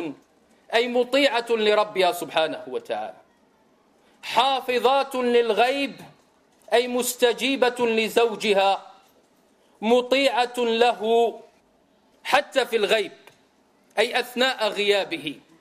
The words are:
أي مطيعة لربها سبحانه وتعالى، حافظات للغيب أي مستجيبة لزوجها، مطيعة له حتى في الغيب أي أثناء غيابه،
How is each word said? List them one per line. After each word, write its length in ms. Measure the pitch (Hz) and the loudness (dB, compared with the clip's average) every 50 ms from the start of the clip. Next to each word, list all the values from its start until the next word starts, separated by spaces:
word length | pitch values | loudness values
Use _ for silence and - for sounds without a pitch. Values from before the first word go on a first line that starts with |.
| 170 151 135 - _ _ _ _ _ _ _ _ _ - 202 | -8 -8 -10 -12 _ _ _ _ _ _ _ _ _ -4 -2
أي 140 | 233 247 247 | -2 -2 0
مطيعة 580 | 240 247 240 247 269 277 285 - 220 240 233 240 | 0 -2 0 0 2 2 2 2 0 -2 -2 -2
لربها 640 | 233 220 214 208 208 214 208 208 - 185 180 175 | -2 0 2 2 2 2 0 0 0 0 0 0
سبحانه 520 | 170 - 165 135 - 165 160 151 135 - - 131 | 0 -2 -8 -4 -2 0 0 0 -4 -8 -10 -10
وتعالى، 480 | 127 113 - - 113 104 107 98 - - _ _ _ _ _ _ _ _ _ _ _ _ _ _ _ _ _ _ _ _ | -10 -10 -8 -6 -8 -8 -8 -10 -14 -18 _ _ _ _ _ _ _ _ _ _ _ _ _ _ _ _ _ _ _ _
حافظات 920 | - - - 220 254 277 269 254 254 254 254 233 208 247 269 277 262 269 - | -14 -2 0 0 2 2 0 -2 -2 -2 -2 0 2 2 2 2 0 -2 -4
للغيب 840 | 254 247 240 240 240 233 226 202 208 240 254 277 277 277 226 - - - - - _ _ _ _ _ _ _ _ _ _ - | -4 -2 2 2 2 2 2 2 2 2 0 0 -2 -4 -6 -8 -14 -20 -20 -20 _ _ _ _ _ _ _ _ _ _ 0
أي 160 | 214 240 247 247 | 0 0 2 0
مستجيبة 1000 | 247 247 240 - - - 247 240 220 - 226 269 269 220 247 247 247 - 240 | -2 -2 -4 -4 -2 0 0 0 2 0 -2 -2 0 2 0 0 0 0 -2
لزوجها، 1040 | 226 220 220 220 202 - 226 233 226 208 - - 220 196 196 190 196 190 - - - - - _ _ _ _ _ _ _ _ _ _ _ _ _ _ _ _ | 0 0 0 -2 0 2 2 2 2 0 -2 -2 0 2 4 4 2 0 0 -4 -12 -20 -20 _ _ _ _ _ _ _ _ _ _ _ _ _ _ _ _
مطيعة 760 | 202 220 247 247 247 247 254 269 277 262 214 240 247 240 247 247 | 0 2 2 2 2 2 0 0 2 2 2 2 2 0 -2 -2
له 840 | 240 226 226 226 240 240 220 - 208 220 233 233 233 220 - - - - _ _ _ _ _ _ _ _ _ _ _ _ _ _ - | -2 -2 2 2 2 2 2 0 0 2 2 4 2 2 -2 -6 -14 -20 _ _ _ _ _ _ _ _ _ _ _ _ _ _ -4
حتى 420 | - - 285 285 - - 269 240 | 0 0 0 0 0 -2 -2 -2
في 100 | 233 226 | 0 0
الغيب 360 | 220 202 180 220 220 190 - - - _ - _ _ _ _ _ _ _ _ _ _ _ _ _ 202 | -2 0 2 0 0 0 -4 -10 -16 _ -20 _ _ _ _ _ _ _ _ _ _ _ _ _ -2
أي 220 | 226 240 240 254 | -2 0 -2 -4
أثناء 480 | 240 - - 233 254 262 240 - 220 208 | -4 -4 -2 -2 0 0 0 -2 -4 -4
غيابه، 720 | 185 196 208 202 202 196 175 156 165 160 - 156 139 - _ _ _ _ | -2 -2 0 0 0 0 0 -4 -6 -8 -8 -10 -12 -12 _ _ _ _